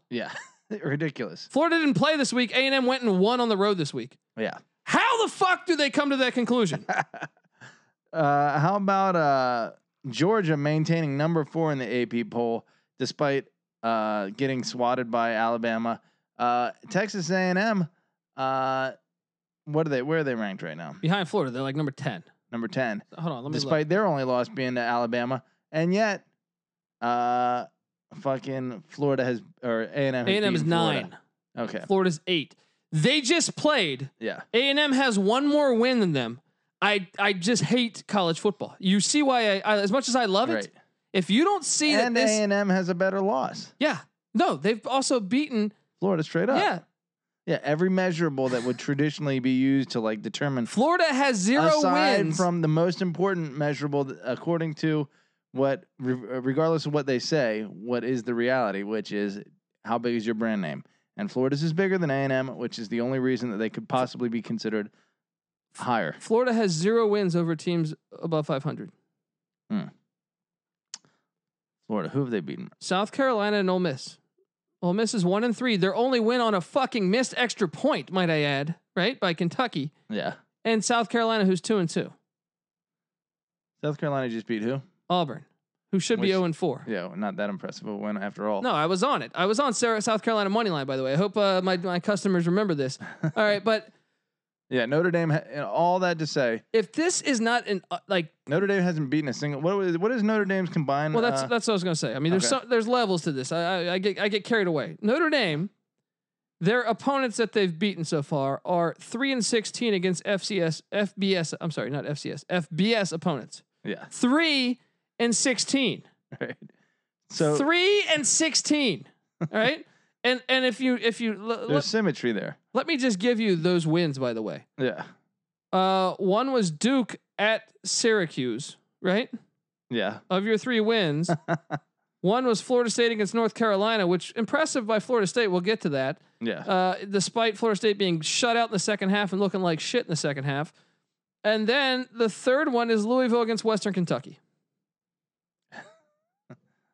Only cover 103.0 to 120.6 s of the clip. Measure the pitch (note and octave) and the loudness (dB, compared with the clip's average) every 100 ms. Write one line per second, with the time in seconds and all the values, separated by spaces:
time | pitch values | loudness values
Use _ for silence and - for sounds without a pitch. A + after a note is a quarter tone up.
103 | G#3 F3 E3+ C3+ B2+ E3 E3+ F#3 F3 F#3 | 2 0 -2 -4 -2 -2 -2 -2 -2 -2
104 | G3+ F#3 G#3 G#3 G3+ A3+ F3+ D3 A#2+ D#3+ | -2 0 -2 -2 0 0 2 0 -2 -4
105 | G#3+ D4 D#4 D4 F#3+ D3 G3 _ _ _ | 0 2 2 2 2 0 -4 _ _ _
106 | _ _ _ _ _ - E3+ B3 A3 A3 | _ _ _ _ _ -2 2 2 2 -2
107 | C4+ C#4 B3+ A3 A3 G#3+ F#3 D#3+ G#3 F3+ | 0 0 0 0 0 2 0 0 -2 -2
108 | D#3 D#3+ C#3+ D3 C3+ C#3 - F3 E3 - | -2 -2 -2 -2 0 -2 0 0 0 -2
109 | - A#3 C4+ B3+ F#3+ A#3 - - A#3 F#3+ | -8 -4 0 0 0 0 -2 -2 0 2
110 | F#3 F3 - G3 - F#3+ D#3+ D#3 - G3+ | 0 -2 -2 -4 -2 -2 0 -2 -4 -2
111 | G#3 - G3 F3+ D#3 - E3 C#3+ A2 C#3+ | -2 0 0 0 -2 -6 -6 -4 -4 -4
112 | G2+ C#3+ - - - F3+ - D#3+ G#3+ A3+ | -6 -6 -8 -10 -4 -4 -2 0 2 2
113 | F3+ D#3+ F3+ C3+ - - _ _ G#2+ F2+ | 0 -2 -4 -4 -6 -18 _ _ -10 -8
114 | - - B3 D4+ D#4+ C#4 B3 A#3+ _ _ | -10 -2 2 4 4 2 0 -2 _ _
115 | _ - A#3+ G#3+ C#4 - - C#4 A#3 A#2 | _ -2 0 2 2 0 0 0 0 -2
116 | - _ - - A#2 - - _ _ _ | -10 _ -18 -10 -10 -12 -18 _ _ _
117 | _ _ - - D#3+ D3+ C#4+ F4 F#4+ G#4 | _ _ -10 -2 2 2 2 4 4 2
118 | F4 D4+ C4 - D#4+ - - D4 B3+ C#3+ | 2 0 2 0 2 0 0 2 2 -2
119 | - _ _ - D#3+ A3 A#3+ D#4 - _ | -8 _ _ -8 -4 0 0 -2 -8 _
120 | _ _ A#3+ B3+ - C4 | _ _ 0 0 0 2